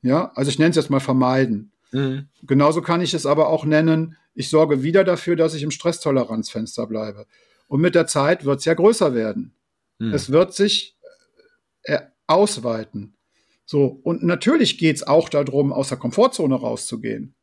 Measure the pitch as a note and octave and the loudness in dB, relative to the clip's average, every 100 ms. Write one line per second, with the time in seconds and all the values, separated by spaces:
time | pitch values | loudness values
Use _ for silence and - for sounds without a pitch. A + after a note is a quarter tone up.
0 | B2+ C#3+ - - C#3 C#3 E3 D#3+ C#3 C#3 | 2 0 -2 -4 -4 2 2 2 0 -2
1 | C3+ C3 B2+ C3 B2+ G#2 G#2 _ _ C3 | 0 0 2 2 0 -2 -8 _ _ -4
2 | C3+ C3+ C#3+ _ - C3+ C#3+ D#3+ - E3+ | -4 -6 -12 _ 0 4 4 2 -2 -2
3 | F3+ E3+ C#3 D3 D#3 D#3 D3 D#3 D#3+ D#3+ | 0 -2 0 2 2 0 2 2 4 2
4 | E3 - _ - B2 D#3 D#3 C#3 C#3 F#3 | -2 -8 _ -12 0 2 4 2 2 2
5 | F#3+ F3 - E3+ E3 D#3+ D3 - E3+ E3 | 2 0 -2 0 0 -2 -8 -4 -4 -2
6 | D#3 C3+ A#2+ A2+ A2 A2+ A2+ - A2 A2 | 0 0 0 -4 -6 -8 -8 -8 -6 -6
7 | G#2+ G2+ G2 _ _ _ _ C3+ E3+ - | -8 -12 -20 _ _ _ _ 0 2 2
8 | - D3 C#3+ F3+ C#3 C#3 - D#3+ F#3+ A3+ | 0 0 0 0 0 -2 0 4 4 4
9 | E3+ A#2+ A2 G#2 - _ _ _ _ _ | 0 0 -4 -6 -12 _ _ _ _ _
10 | A2+ C#3 C3 D3 F#3 - G#3 - - _ | -4 -4 0 2 2 0 0 0 -6 _
11 | - _ _ _ _ _ _ _ - D3 | -20 _ _ _ _ _ _ _ -4 -4
12 | - _ - E3 G#3 E3 A#2 A2+ G#2+ G#2 | -4 _ 0 2 2 0 -6 -6 -8 -14
13 | G2 _ _ _ _ _ - D3 C3+ - | -14 _ _ _ _ _ -4 0 0 0
14 | - E3+ E3+ F3 A3 D#4+ A#3 - D#3+ C#3 | -4 -2 0 0 2 2 2 2 0 0
15 | - D3+ - D3 C#3 C3+ C#3 C3+ C3+ B2+ | 2 2 2 -2 0 0 0 0 -4 -4
16 | B2 D3+ B3 - D#3 C3 A#2+ A2+ - A#2 | -4 2 0 2 -2 0 -2 -6 -8 -10
17 | A2+ A2 - _ | -8 -8 -12 _